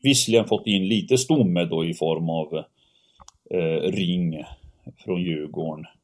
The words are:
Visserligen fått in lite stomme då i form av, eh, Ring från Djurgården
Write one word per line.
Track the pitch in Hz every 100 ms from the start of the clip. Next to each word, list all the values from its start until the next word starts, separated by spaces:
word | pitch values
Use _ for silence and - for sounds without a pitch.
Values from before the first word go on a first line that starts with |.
Visserligen | 135 135 - 113 101
fått | 104 110
in | 101 95
lite | 110 87 127
stomme | - 160 101 87 87
då | 82 82
i |
form | 85 80 80 82
av, | 82 76 80 76 _ _ _ _ _ - _ _
eh, | 90 82 80 73
Ring | - 90 90 87 80 - - - _ - - -
från | 90
Djurgården | 85 78 76 80 80 78 80 _